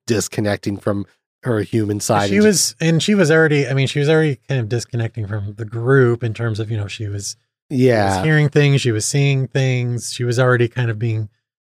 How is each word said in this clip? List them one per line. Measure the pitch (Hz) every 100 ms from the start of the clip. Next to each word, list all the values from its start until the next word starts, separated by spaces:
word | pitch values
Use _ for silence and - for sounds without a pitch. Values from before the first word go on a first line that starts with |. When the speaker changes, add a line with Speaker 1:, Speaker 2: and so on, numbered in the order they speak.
| -
Speaker 1:
disconnecting | 110 - - 104 101 - 101
from | - 101 95 _ _ _
her | 131 110
human | 98 117 104 104
side | - 110 101
Speaker 2:
She | 196
Speaker 1:
and | 214
Speaker 2:
was, | 175 - -
and | 165 165
she | 180 208
was | 156
already, | 160 160 147 135
I |
mean, | 135 135
she | 147
was | 143
already | 160 156 127 -
kind | 135
of | 110
disconnecting | 120 - 120 113 - 101
from | 107 101 104
the |
group | 110 117 117 135 123 120
in | 120
terms | 104 117 107
of, | 107
you | 110
know, | 101
she | - 104
was, | 101 95 - _ _ _
she | 135
was | 127
Speaker 1:
Yeah. | 113 101 95
Speaker 2:
hearing | 156 156 147
things, | 151 143 139
she | 127
was | 110
seeing | - 143 143 139 131
things, | 139 131 127 123 120 -
she | -
was | 123 120
already | 127 123 120
kind | - 120
of | 107
being | 117 110 107 _ _ _ _